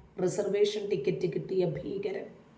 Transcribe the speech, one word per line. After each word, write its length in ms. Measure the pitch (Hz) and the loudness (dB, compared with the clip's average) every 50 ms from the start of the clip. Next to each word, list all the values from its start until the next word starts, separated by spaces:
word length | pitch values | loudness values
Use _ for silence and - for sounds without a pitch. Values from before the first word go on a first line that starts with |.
| - - - - 180 | -20 -12 -4 0 0
റിസർവേഷൻ 680 | 180 - - 208 190 190 202 208 208 - 214 202 - | 0 2 2 0 2 4 4 4 4 2 -2 -2 0
ടിക്കറ്റ് 440 | 202 175 - 185 170 - 185 175 - | 0 0 2 0 0 2 0 0 0
കിട്ടിയ 320 | 175 151 - 190 185 180 | -2 -4 0 2 2 2
ഭീകരൻ 600 | 165 147 - - - - - - 196 - - - - - - - - - | 2 0 -2 -4 -4 -4 -2 -2 -4 -4 -4 -8 -10 -14 -20 -20 -20 -20